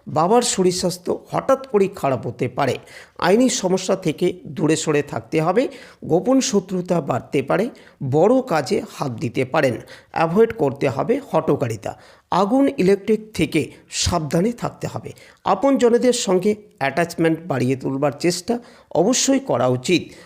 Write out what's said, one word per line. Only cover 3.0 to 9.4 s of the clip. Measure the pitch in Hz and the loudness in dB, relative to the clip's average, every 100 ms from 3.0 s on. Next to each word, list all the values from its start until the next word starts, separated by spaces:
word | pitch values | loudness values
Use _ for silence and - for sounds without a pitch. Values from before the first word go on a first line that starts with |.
| - - | -20 -2
আইনি | 165 220 262 | 2 4 4
সমস্যা | - 180 180 185 185 | 2 0 -2 0 -2
থেকে | 160 139 180 180 - | -2 0 -2 -2 -12
দূরে | 131 151 151 | -2 0 0
সরে | 165 147 | 0 -2
থাকতে | 143 120 - 156 | -2 -8 -4 0
হবে। | 156 190 311 - - - - | 2 2 0 -6 -20 -16 -2
গোপন | 165 190 262 | 0 4 2
শত্রুতা | 247 202 196 185 180 170 | 2 -2 -2 -6 -2 -2
বাড়তে | 139 127 - - | 0 -4 -2 -2
পারে। | - 165 233 - - _ 135 | 0 -2 -2 -8 -20 _ 0
বড় | 147 202 262 | 4 4 4
কাজে | 254 160 127 226 220 | 2 -2 0 -4 -4
হাত | - 143 | -8 -8
দিতে | 113 117 139 | -6 -4 -4